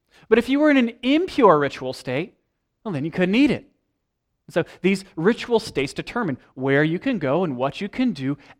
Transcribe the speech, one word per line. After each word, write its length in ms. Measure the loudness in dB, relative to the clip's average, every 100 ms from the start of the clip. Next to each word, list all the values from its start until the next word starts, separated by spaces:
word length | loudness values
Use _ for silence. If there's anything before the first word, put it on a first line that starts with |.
| _ _ 0
But 80 | 2
if 100 | 2
you 100 | 2
were 120 | 4
in 80 | 4
an 160 | 2 -2
impure 560 | 0 0 0 4 6 6
ritual 340 | 2 -4 -10
state, 460 | -10 -6 -6 -6 _ _ _ _ _
well, 100 | -8
then 120 | -6
you 60 | -4
couldn't 240 | -2 0
eat 160 | 2 2
it. 200 | 0 -8 _ _ _ _ _ _ _ -8
So 160 | -4 -4 -2
these 240 | -2 -2 -4 -4
ritual 440 | 0 0 0 -2
states 320 | -2 -4 -4
determine 460 | -6 -8 -4 -4 -4 _
where 280 | -6 0 2
you 160 | 2 0
can 200 | -2 -2
go 260 | 0 0
and 140 | -2 -2
what 240 | -4 -4
you 80 | -8
can 220 | -4 -2
do 260 | -2 -4 -6 -10 _